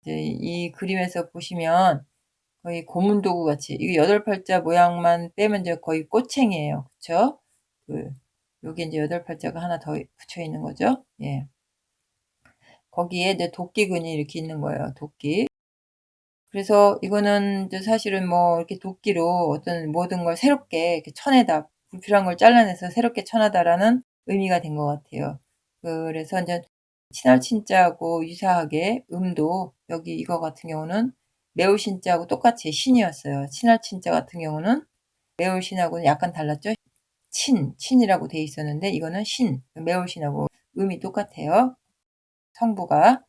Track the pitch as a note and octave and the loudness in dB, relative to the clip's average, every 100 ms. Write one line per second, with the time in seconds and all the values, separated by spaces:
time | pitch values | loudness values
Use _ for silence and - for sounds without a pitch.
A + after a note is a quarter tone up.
0 | D#3 D#3 D#3 - - F3 F3 - F#3 F#3 | -8 -6 -6 -6 -6 -6 -6 -8 -4 -2
1 | F3+ F3 E3+ E3+ - F3 D#3+ E3+ F#3 C#3+ | -2 -4 -8 -10 -10 -4 2 4 4 2
2 | - _ _ _ _ _ F3 E3+ D#3+ F3 | -4 _ _ _ _ _ -10 -8 -6 0
3 | G3 G#3 F#3+ F3 D#3+ D3 - D3 F3 E3+ | 2 2 0 0 -2 -2 -6 -6 -2 2
4 | D#3+ G#3 G#3 F#3+ - F#3 E3 E3+ F3 F3 | 4 4 0 -6 0 0 2 4 4 4
5 | E3+ E3+ E3+ - G#3+ G#3 F3 E3 - D#3+ | 2 2 -2 -2 0 0 -4 -6 -4 -4
6 | D#3 A3 B3 - A#3+ F3 D3 C#3+ C3+ _ | 0 -2 -2 0 2 2 -2 -4 -8 _
7 | - E3+ A#3+ - _ _ _ _ - D3+ | -2 2 2 0 _ _ _ _ -12 -10
8 | - C#3 _ _ _ _ D#3 D#3+ D#3+ D#3 | -10 -16 _ _ _ _ -14 -10 -6 -4
9 | D3+ E3+ E3+ E3 E3 E3 F3 E3 D#3 D3+ | -4 -6 -8 -10 -10 -8 -6 -6 -6 -10
10 | - _ - - E3 D#3 D#3 C#3 G3 C4 | -10 _ -20 -12 -10 -8 -10 -2 0 0
11 | _ _ C#3+ C#3 C#3 _ _ _ _ _ | _ _ -8 -6 -8 _ _ _ _ _
12 | _ _ _ _ _ _ _ _ _ - | _ _ _ _ _ _ _ _ _ -6
13 | F3 F3+ F3+ F#3 F3 - F3+ - G3+ F3 | -4 0 -2 0 -4 -6 -8 -2 0 0
14 | E3 D#3 D3 E3+ D#3+ D#3 D3 C#3+ C#3 C3 | -4 -6 -6 -8 -8 -6 -6 -6 -8 -10
15 | D3+ _ C#3+ F3 C#4 _ _ _ _ _ | -16 _ -4 -2 -2 _ _ _ _ _
16 | _ _ _ _ _ G3 G3 G#3 G3+ G3+ | _ _ _ _ _ -8 2 6 6 4
17 | G3 G#3 G3+ G3+ G3+ G3 F#3+ F#3+ G3 A3+ | -2 0 2 2 0 -2 -4 -6 0 0
18 | G#3+ G3 F#3 F3 F3 E3+ E3+ F#3 F#3+ F#3+ | 0 -2 0 2 4 2 -2 -10 -12 -8
19 | G#3 F3 E3 F3+ E3 D3 F3 E3+ D#3 D#3 | -2 0 0 0 0 -2 -4 -6 -2 -2
20 | F3+ F#3 E3+ E3+ C4+ C#4 - E3 E3+ E3+ | -2 -2 -2 0 2 2 -2 -2 0 -2
21 | D3+ - - C4 G#3 D#3 D#3 _ _ F#3 | -6 -8 4 4 6 0 -2 _ _ -20
22 | - G3+ F#3 F3 A3 A#3+ G#3+ F3+ F3+ G3+ | 2 2 2 6 8 8 6 0 -6 -2
23 | A#3 A#3 - A3+ G#3+ F#3+ F3 E3+ G#3+ B3+ | -2 -2 -4 0 2 4 2 4 4 2
24 | - _ - G3 F#3+ F3 E3+ D3+ D3 D3 | -2 _ -4 -2 2 0 -2 -4 -2 -4
25 | _ - C#3+ C#3+ _ _ _ _ E3+ D#3+ | _ -8 -6 -8 _ _ _ _ -8 -6
26 | D#3+ D#3+ D#3 F#3+ F3 F3 - _ _ _ | -4 -6 -4 -4 -2 -6 -8 _ _ _
27 | _ - C3 - B2+ A3 G#3 F#3+ F3+ F3 | _ -2 4 4 4 -6 2 4 4 2
28 | E3 E3+ E3 F3 F#3+ F3+ D#3 D3+ F#3 B3 | -4 -4 -4 -4 0 0 0 -2 -2 -4
29 | _ F3 F#3 D#3+ D3+ F#3 F3+ _ _ E3 | _ -6 -4 -2 -2 -2 -6 _ _ -10
30 | E3 E3 E3 E3+ D#3+ D3+ E3 D#3 D#3 G3 | -8 -10 -6 -4 -6 -10 -10 -8 -4 -2
31 | B3 - _ _ _ - F#3 G3+ G3+ F#3+ | -2 -6 _ _ _ 0 2 2 0 -6
32 | F#3 F3 F3 G3+ A#3+ A#3+ D#3 D3+ C4 B3 | 0 -2 0 2 2 2 -6 -4 2 4
33 | F#3+ D3+ C#3+ C#3 C#3 - A#3 A3+ - F#3 | 4 -2 -6 -6 -6 -2 4 4 2 -8
34 | F3 E3 D#3+ F3 D#3+ D3+ F3+ C#4 - _ | -2 -2 -2 -8 -6 -4 0 -2 -2 _
35 | _ _ _ - F3+ F#3 F#3 F#3+ E3+ E3+ | _ _ _ -4 -2 -2 -4 -2 -2 2
36 | D#3 D3 F3+ E3 D3+ D3+ G#3 A3 _ _ | 0 2 -2 -4 -6 -4 -4 -8 _ _
37 | _ _ _ - - A#3 C#3 - - B3+ | _ _ _ -6 0 2 0 -6 2 4
38 | A3 F3+ D3+ D#3+ D#3 C#3+ D3+ D3 G3 E3+ | 4 2 0 -6 -8 -6 -6 -4 -4 -4
39 | D#3+ F3+ G#3+ - A#3+ C3 - - E3 F3+ | -4 -6 -6 -2 0 -2 -8 -8 -2 -2
40 | F3+ E3+ D3 C#3+ D3 _ _ - G3 F3+ | -2 -6 -6 -4 -6 _ _ -4 -4 -4
41 | F#3+ F#3+ G3+ - D3+ F#3 B3+ B3+ _ _ | -6 -6 -6 -8 2 2 2 -2 _ _
42 | _ _ _ _ _ - A#3 G3 F3 D3 | _ _ _ _ _ -4 -2 -2 0 6
43 | F#3 B3+ | 6 6